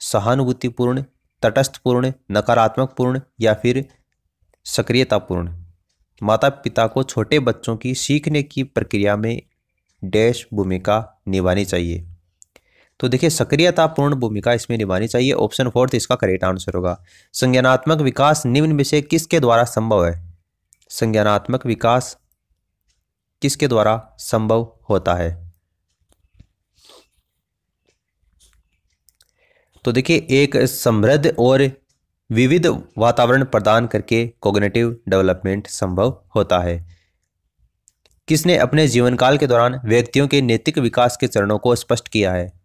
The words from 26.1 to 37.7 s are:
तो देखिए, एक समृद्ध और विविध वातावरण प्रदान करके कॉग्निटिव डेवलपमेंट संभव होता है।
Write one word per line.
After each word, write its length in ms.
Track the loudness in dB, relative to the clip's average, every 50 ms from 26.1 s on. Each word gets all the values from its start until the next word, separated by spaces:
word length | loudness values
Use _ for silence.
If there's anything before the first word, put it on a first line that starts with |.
| _ _ _ _ _ _ -20 _ _ _ _ _ _ _ _ _ -20 -20 _ _ _ _ _ _ _ _ _ _ _ _ _ _ _ _ _ _ _ _ _ _ _ _ _ _ _ _ _ _ _ _ _ _ _ _ _ _ _ _ _ _ _ _ _ _ _ _ _ _ _ _ _ _ _ _ -6
तो 80 | -2 -2
देखिए, 340 | -2 0 2 0 0 0 0 2
एक 240 | 2 2 2 2 0
समृद्ध 760 | 0 0 -2 -2 0 0 2 2 2 2 2 2 2 0 0 2
और 320 | 2 2 4 4 2 0 -2 _ _ _ _ _ _ _ _ _ _ -4
विविध 360 | 0 2 2 4 4 2 2 0 -2 -2 -6 -12 -4 0
वातावरण 460 | 2 2 2 2 2 2 4 2 2
प्रदान 400 | 2 0 0 2 4 2 2 2
करके 400 | 0 -2 -4 -2 0 0 0 0 -2 -8 _
कॉग्निटिव 560 | -2 0 0 2 0 0 0 0 0 0 -2 -6 -4 0
डेवलपमेंट 580 | 2 2 2 2 0 0 -2 -4 -4 -4 -6 -10
संभव 500 | -8 -6 -4 -4 -2 0 0 -2 -2 -6 _ _ -2
होता 240 | -2 0 2 0 0
है। 200 | 0 -2 -4 -6 -8 -14 -20 _ _ _ _ _ _ _ _ _ _ _ _ _ _ _